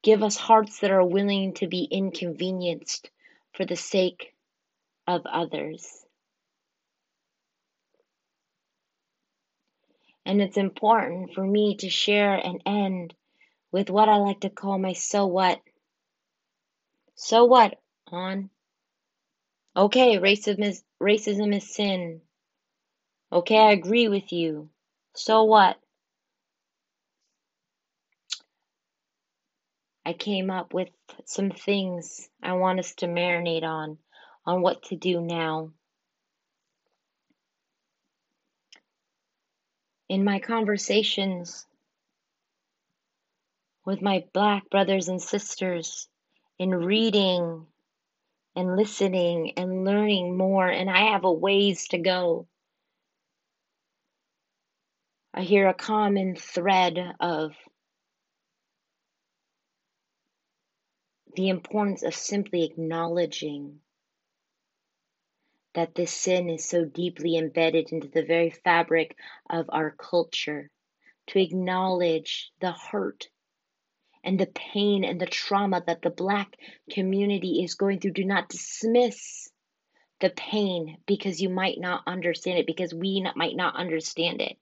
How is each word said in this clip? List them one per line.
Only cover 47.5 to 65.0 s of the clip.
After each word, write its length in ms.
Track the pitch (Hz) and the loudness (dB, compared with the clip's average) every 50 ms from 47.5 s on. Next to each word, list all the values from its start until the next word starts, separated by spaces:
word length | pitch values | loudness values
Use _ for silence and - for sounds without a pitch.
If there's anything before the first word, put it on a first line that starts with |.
| 165 165 165 _ _ _ _ _ _ _ _ _ _ _ _ _ _ _ _ _ _ | -6 -10 -16 _ _ _ _ _ _ _ _ _ _ _ _ _ _ _ _ _ _
and 220 | 175 180 180 180 | -4 -2 0 2
listening 760 | 190 220 208 - - 196 196 185 185 175 175 170 165 160 - - | 0 0 0 0 -2 0 0 2 0 0 0 0 -2 -4 -4 -4
and 280 | - 180 185 185 185 190 | -6 -4 -4 -4 -2 0
learning 520 | 196 202 208 214 214 202 185 180 175 180 | 0 2 2 2 2 2 0 0 -2 -2
more, 300 | 185 190 190 196 190 185 | 0 0 2 2 2 2
and 220 | 180 - - 185 190 | 2 0 -2 -2 0
I 220 | 180 185 208 220 | 2 2 2 4
have 140 | 214 190 190 | 2 2 2
a 80 | 185 | 2
ways 560 | 170 160 185 196 202 196 202 202 180 - - - | 2 2 2 2 4 4 4 2 0 -2 -6 -6
to 100 | - 175 | -4 -2
go, 480 | 165 185 185 180 180 170 165 170 175 _ _ _ _ _ _ _ _ _ _ _ _ _ _ _ _ _ _ _ _ _ _ _ _ _ _ _ _ _ _ _ _ _ _ _ _ _ _ _ _ _ _ _ _ _ _ _ _ _ _ _ _ _ _ _ _ _ - | 0 0 0 0 0 0 -2 -2 -4 _ _ _ _ _ _ _ _ _ _ _ _ _ _ _ _ _ _ _ _ _ _ _ _ _ _ _ _ _ _ _ _ _ _ _ _ _ _ _ _ _ _ _ _ _ _ _ _ _ _ _ _ _ _ _ _ _ -8
I 80 | - | -8
hear 260 | 190 170 208 196 196 190 | 0 2 4 4 4 4
a 60 | 185 | 2
common 600 | - - - 214 214 214 202 202 196 190 185 180 | 0 -4 -2 0 0 2 2 2 0 0 -2 -6
thread 600 | - - - - 180 170 196 190 185 180 180 156 180 180 175 - _ | -8 -14 -8 -6 -2 0 2 2 4 2 2 0 -4 -8 -8 -8 _
of 320 | - 175 165 151 156 156 151 - - _ _ _ _ _ _ _ _ _ _ _ _ _ _ _ _ _ _ _ _ _ _ _ _ _ _ _ _ _ _ _ _ _ _ _ _ _ _ _ _ _ _ _ _ _ _ _ _ _ _ _ _ _ _ _ _ _ _ _ _ _ _ _ _ _ _ _ _ _ _ _ _ _ - | -4 -4 -2 -4 -4 -6 -8 -18 -20 _ _ _ _ _ _ _ _ _ _ _ _ _ _ _ _ _ _ _ _ _ _ _ _ _ _ _ _ _ _ _ _ _ _ _ _ _ _ _ _ _ _ _ _ _ _ _ _ _ _ _ _ _ _ _ _ _ _ _ _ _ _ _ _ _ _ _ _ _ _ _ _ _ -6
the 160 | 185 190 196 | -4 -2 -2
importance 520 | 185 180 - - - 214 208 202 190 - | -2 -4 -6 -6 -4 -2 -2 -2 -4 -4
of 120 | - - - | -6 -6 -6
simply 500 | - - - 202 202 202 208 - 175 165 | -6 -8 -6 -4 -4 -4 -2 -2 -2 -2
acknowledging 1160 | 160 - 165 165 160 165 165 170 170 170 175 170 156 - - 151 151 147 143 143 143 147 151 _ _ _ _ _ _ _ _ _ _ _ _ _ _ _ _ _ _ _ _ _ _ _ _ | -2 -4 -8 -8 -6 -4 -4 -4 -2 0 -2 -2 -2 -4 -8 -8 -8 -10 -10 -12 -14 -18 -20 _ _ _ _ _ _ _ _ _ _ _ _ _ _ _ _ _ _ _ _ _ _ _ _